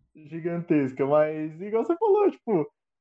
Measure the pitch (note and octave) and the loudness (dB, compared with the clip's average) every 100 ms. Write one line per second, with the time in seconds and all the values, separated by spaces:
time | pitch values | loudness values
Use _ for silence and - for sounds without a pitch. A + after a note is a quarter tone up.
0 | _ D#3 D3+ E3 E3 E3+ E3+ D#3 C3+ C3 | _ -20 -16 -8 -6 -6 0 0 0 -2
1 | C#3 D3+ D#3 D#3 D#3 D#3 G3+ A3 - E4+ | 2 4 2 0 -8 -10 -4 -2 -2 0
2 | A4+ G4+ G4+ - - G3 D3 _ _ _ | 2 4 2 0 -2 -2 -2 _ _ _